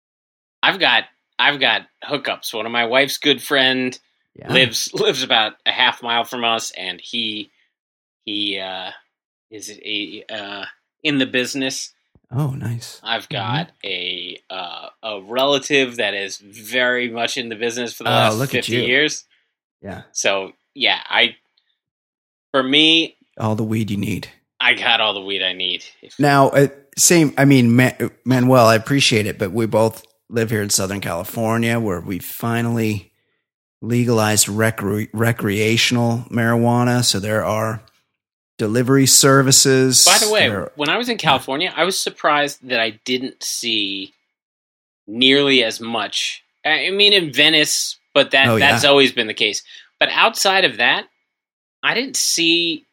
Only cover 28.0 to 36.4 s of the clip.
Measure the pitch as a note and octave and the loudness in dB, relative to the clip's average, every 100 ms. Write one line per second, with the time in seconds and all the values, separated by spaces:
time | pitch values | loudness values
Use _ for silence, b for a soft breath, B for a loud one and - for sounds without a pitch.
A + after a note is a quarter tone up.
28 | A#2 _ A#2+ B2+ B2 C3 A2+ A2+ A2 C#3 | -6 _ 0 2 6 6 6 4 2 0
29 | - A2+ G#2 - G2+ A2+ A2 A2 A2 - | 2 2 0 -4 -4 -2 0 2 0 -2
30 | - _ - A#2 A2 A2+ G2+ - F#2+ G2 | -20 _ -8 -4 -2 -2 -2 -2 -2 -6
31 | G2 E2+ - - A2 A#2 A#2 A#2 A2 F2 | -6 -6 -8 -4 -2 0 0 -2 -2 -6
32 | E2 F2+ - - A#2 A#2 A#2 A#2 A2 G2+ | -6 -8 -10 -8 -4 -2 -2 -2 -2 -4
33 | - _ _ _ _ _ _ - A2 A#2+ | -10 _ _ _ _ _ _ -12 -4 0
34 | A#2+ A2+ G#2+ G#2 - G#2 A2 - G2+ G#2 | 2 2 2 2 0 0 -2 0 -4 -4
35 | A2 G#2 A2+ A#2 A2 G2+ A2 A2+ - A#2+ | -4 -2 -2 0 -2 0 2 2 2 2
36 | A#2 A#2 - A#2 | 0 -2 -4 -2